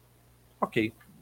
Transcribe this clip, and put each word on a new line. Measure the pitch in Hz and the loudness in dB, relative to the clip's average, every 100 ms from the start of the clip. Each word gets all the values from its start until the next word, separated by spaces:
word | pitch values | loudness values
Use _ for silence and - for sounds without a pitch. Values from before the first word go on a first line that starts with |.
| _ _ _ - - - | _ _ _ -20 -18 -6
Ok. | - 120 110 - - - | -2 0 -2 -4 -20 -10